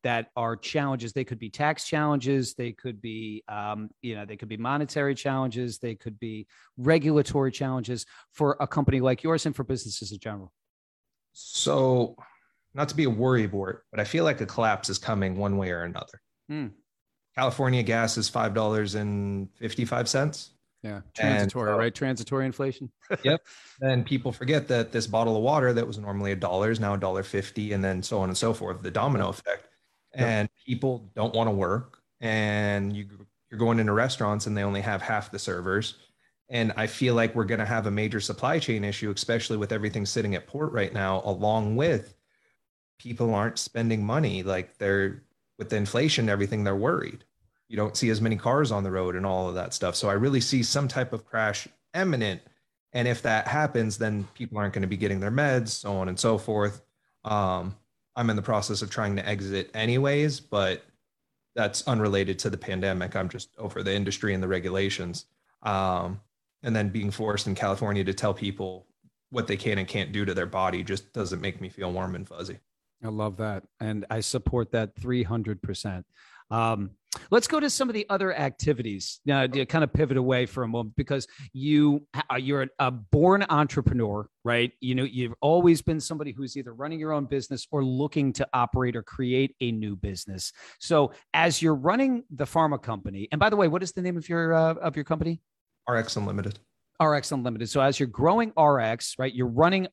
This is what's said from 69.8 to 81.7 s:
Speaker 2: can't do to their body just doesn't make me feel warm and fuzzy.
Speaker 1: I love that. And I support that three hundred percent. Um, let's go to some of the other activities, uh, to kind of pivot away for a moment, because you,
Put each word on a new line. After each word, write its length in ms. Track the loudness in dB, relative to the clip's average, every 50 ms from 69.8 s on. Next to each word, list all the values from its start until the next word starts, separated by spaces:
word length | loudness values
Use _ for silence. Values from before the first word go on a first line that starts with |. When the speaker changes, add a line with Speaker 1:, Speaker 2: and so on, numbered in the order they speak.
| -2
Speaker 2:
can't 240 | -2 -4 -4 -4 -2
do 140 | -2 -2 -2
to 80 | 0 0
their 100 | -2 -2
body 380 | -2 -2 0 0 0 0 -2 -4
just 280 | -4 -6 -6 -6 _
doesn't 300 | -6 -6 -4 -4 -4 -4
make 180 | -4 -6 -6 -6
me 100 | -12 -12
feel 220 | -10 -8 -6 -4
warm 220 | -4 -4 -4 -4 -6
and 140 | -8 -10
fuzzy. 320 | -12 -12 -12 -10 -10 -12 -16 _ _ _ _ _ _ _ -12 -10
Speaker 1:
I 40 |
love 300 | -8 -4 -2 -4 -4 -4
that. 260 | -4 -4 -4 -4 -6 -10 -14 _ -8
And 260 | -6 -4 -4 -4 -4 -4
I 80 | -4 -4
support 520 | -4 -2 -4 -2 -2 0 0 0 -2 0 0
that 220 | -2 -2 -2 -6
three 280 | -8 -4 -2 0 0 0
hundred 380 | 0 0 -2 -2 -2 -6 -6
percent. 440 | -6 -8 -8 -6 -6 -6 -6 -8 -10 _ _ _ -20 -20 -20 -20 -10 -4
Um, 400 | 0 0 2 2 0 0 -4 -6 -8 _ _ -14 -14 -10 -2 4
let's 160 | 4 4 4
go 120 | 4 0 0
to 100 | 2 0
some 200 | 0 0 -2 0
of 60 | 0
the 100 | -2 -2 0
other 240 | 0 0 0 0 0
activities, 840 | 0 -2 -2 -2 -2 0 0 0 0 0 -4 -4 -6 -8 -10 -12 -6 -2 2
uh, 180 | 4 4 4
to 180 | 2 2 0 -2
kind 180 | 2 4 2 2
of 80 | 4
pivot 260 | 4 2 2 4 4
away 280 | 2 4 4 4 2 2
for 180 | 0 -2 -4 -4
a 40 |
moment, 280 | -2 -2 -4 -4 -2 -2
because 320 | -2 -2 0 -2 -4 -4 -8 -14 -18 -18 -14
you, 540 | -10 -4 2 4